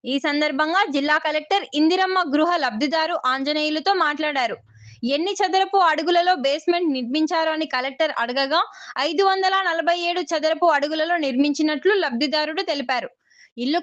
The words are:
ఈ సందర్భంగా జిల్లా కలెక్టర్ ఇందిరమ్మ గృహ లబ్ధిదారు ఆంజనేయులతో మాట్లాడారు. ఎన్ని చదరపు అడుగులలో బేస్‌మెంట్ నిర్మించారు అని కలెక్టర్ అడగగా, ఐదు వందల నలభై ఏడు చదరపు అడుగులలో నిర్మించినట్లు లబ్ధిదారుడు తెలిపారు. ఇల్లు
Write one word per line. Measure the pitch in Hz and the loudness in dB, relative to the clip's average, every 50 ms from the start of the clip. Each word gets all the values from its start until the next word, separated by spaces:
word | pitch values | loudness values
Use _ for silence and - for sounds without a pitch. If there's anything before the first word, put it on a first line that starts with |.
| - | -4
ఈ | 226 262 277 | -2 -4 -2
సందర్భంగా | 269 311 285 294 302 302 285 269 302 311 339 381 415 359 277 | -2 -2 0 0 0 0 0 0 0 0 2 0 0 2 0
జిల్లా | 285 277 294 302 | -2 2 2 0
కలెక్టర్ | 320 320 311 302 311 302 - 381 403 330 - - | 2 0 0 -2 -2 -2 0 0 0 0 -2 0
ఇందిరమ్మ | 294 302 320 359 370 370 370 370 370 349 294 254 | 2 4 4 4 2 2 2 2 0 0 0 2
గృహ | 294 311 339 349 339 285 | 2 2 2 2 0 0
లబ్ధిదారు | 247 214 214 277 294 311 320 320 320 349 311 - 254 262 | -2 -2 -2 -2 0 0 0 0 0 -2 -2 -2 -2 -2
ఆంజనేయులతో | 269 269 285 302 302 302 302 302 311 - 381 403 370 330 | -2 -2 -2 -2 0 0 0 -2 -2 0 0 2 2 2
మాట్లాడారు. | 294 294 294 311 302 285 277 247 226 196 - _ _ _ - - - - - - 233 277 | 0 0 -2 -4 -2 0 0 -2 -2 -4 -8 _ _ _ -20 -20 -20 -14 -8 -4 -2 0
ఎన్ని | 294 339 392 392 - | 0 0 -2 0 0
చదరపు | 403 370 320 381 392 381 392 | 0 2 2 2 2 2 4
అడుగులలో | 392 359 330 311 302 311 330 349 349 349 359 370 320 247 | 4 4 4 2 2 0 2 2 2 4 2 0 2 0
బేస్‌మెంట్ | 269 277 311 - - 349 349 359 320 269 | -2 -2 0 0 0 0 2 0 0 -2
నిర్మించారు | 262 247 233 254 311 311 294 359 330 320 320 | -2 -4 -2 0 0 0 0 0 0 0 0
అని | 311 311 311 - - | -2 -2 -4 -4 -4
కలెక్టర్ | 254 254 277 262 - 320 302 - | -4 -4 -4 -2 -2 -2 -2 0
అడగగా, | - 233 233 247 269 277 269 294 339 427 440 - - - - - - 277 311 | -4 -4 -4 -2 -2 -2 0 0 0 0 -2 -6 -20 -20 -10 -6 -4 -4 -2
ఐదు | 339 302 392 | 0 2 2
వందల | 392 381 381 381 381 381 392 381 359 | 2 2 2 0 0 0 0 0 0
నలభై | 330 330 311 339 349 349 349 349 | -2 0 0 0 0 0 0 -2
ఏడు | 349 359 339 - 339 | -2 -2 -4 -2 -4
చదరపు | 302 294 311 330 294 359 | -2 0 0 0 2 4
అడుగులలో | 339 302 285 277 302 311 311 311 339 349 | 4 4 2 0 -2 -2 -2 0 0 0
నిర్మించినట్లు | 339 302 269 247 247 285 294 285 - 302 302 302 277 - 370 427 | 0 0 -2 2 2 2 2 2 0 0 0 0 0 2 2 2
లబ్ధిదారుడు | 392 339 277 240 233 294 285 277 302 302 302 320 339 392 - 302 | 2 0 -2 -2 -2 -2 0 0 -2 -2 -2 -4 -4 -4 -4 -4
తెలిపారు. | 285 262 247 262 247 202 - _ _ _ _ _ _ - _ _ 226 247 | -4 -2 -2 -2 -4 -4 -8 _ _ _ _ _ _ -20 _ _ -6 -2
ఇల్లు | 262 302 339 | 0 0 0